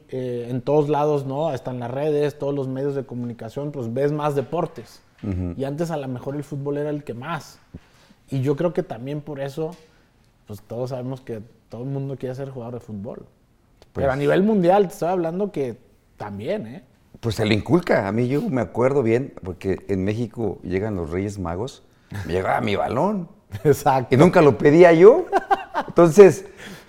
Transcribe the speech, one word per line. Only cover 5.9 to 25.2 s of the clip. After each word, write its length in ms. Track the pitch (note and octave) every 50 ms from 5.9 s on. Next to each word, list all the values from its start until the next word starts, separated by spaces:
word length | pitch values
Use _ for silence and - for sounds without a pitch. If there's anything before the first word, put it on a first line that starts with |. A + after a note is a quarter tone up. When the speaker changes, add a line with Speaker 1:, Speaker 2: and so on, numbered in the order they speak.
| E3
Speaker 1:
lo 100 | D3 C#3
mejor 280 | C3 B2+ B2 - C#3 C#3+
el 80 | D3 C#3
fútbol 340 | - D3+ C#3 C#3 C#3+ C#3+
era 120 | C#3+ D3 D3+
el 140 | D3 D3 D3
que 100 | - A2
más. 440 | A#2 C3 D#3 E3+ D3 - - - _ _ _ - - _ _ _ _ _ _ _ _ _ -
Y 120 | C#3 C3+
yo 140 | B2+ C#3+ D3+
creo 160 | C#3+ E3+ F3 E3
que 100 | - -
también 380 | - - A2+ B2 C3+ D3 D3+
por 180 | D3+ D#3 D3+ C#3
eso, 320 | C#3 C#3 C3+ D#3+ D#3+ D#3+ E3+ - - _ _ _ _ _ _ _ _ _ _ _ _
pues, 140 | - G#2 -
todos 280 | - - A2+ A#2+ B2+ B2+
sabemos 300 | C3+ B2 B2 B2+ C3+ B2+
que 200 | - - A#2 G#2+ G2+ A#2+ _ _ _ _
todo 140 | - A2+ B2+
el 60 | C#3
mundo 280 | C#3 C#3 C#3 C#3 C#3
quiere 180 | B2 C3+ B2+ B2+
ser 140 | C3 C#3 C3+
jugador 260 | C3 C3+ A2+ A#2 A#2+
de 40 | A#2
fútbol. 380 | - - G#2+ G2+ F#2+ - - - - _ _ _ _ _ _ _ _ _ _ _
Speaker 2:
Pues 80 | _ _ -
Speaker 1:
Pero 180 | - - C3+
a 40 | C3
nivel 280 | C#3 C#3+ D3 D3 E3+ G3
mundial, 440 | A3 A3 G3+ E3+ F3 F#3+ G#3 G3+
te 60 | F3 -
estoy 160 | - D#3+ E3+
hablando 420 | F#3+ F#3 E3 E3 E3+ F#3 G#3 G3
que 260 | - D#3 C3+ A#2+ G#2+ - _ _ _ _ _ _ _
también, 500 | - B2+ G#2+ G2+ G2 A2 D#3 G3+ A3 -
¿eh? 160 | G#3+ B3 - - _ _ _ _ _ - -
Speaker 2:
Pues 160 | - A#2 G#2
se 100 | - G#2+
le 80 | G#2+ A2
inculca. 540 | G#2 F#2 - C3+ F3+ - - - C3 G#2
A 40 | G2
mí 160 | G#2 A#2 B2
yo 140 | A#2+ C3+ D3
me 200 | A#3+ G#3+ C3+ B2
acuerdo 400 | G#2+ E2+ - A2 B2 C3 C#3 C#3+ A#2+
bien, 300 | A2+ A2+ B2 C#3 - - - F2
porque 420 | F#2+ E2+ - - G2 F2+ - -
en 160 | - G2 F#2 F#2
México 560 | G2+ G#2+ A2+ B2 G2+ - A#2+ A2+ F#2+ - - -
llegan 320 | - F2+ F#2+ G2+ A2 G#2
los 140 | F#2 E2 D2
Reyes 280 | E2 F#2 G2 G#2 G2+ G2+
Magos, 440 | F#2 E2 E2+ F2+ A2+ C#3 - - _ _ _ _ _ - - G2+ F2+
me 80 | - -
llegaba 260 | F#2 - - - -
mi 140 | A#2+ A2 G2
balón. 520 | F2 - - G#2+ B2+ E3 G3+ A3 F#3+ E3+ - - _ _
Speaker 1:
<laughs> 160 | _ - - -
Exacto. 500 | D3+ C#3 - - C#3+ C3 C3+ B2 - C3+
Speaker 2:
Y 20 |
nunca 240 | B2 E3 F3+ F3+ F3+
lo 160 | D#3+ C#3 C3
pedía 360 | - - D3 D3 E3+ F3 E3+ E3
yo. 320 | D#3+ F3+ G#3+ C#4 F4+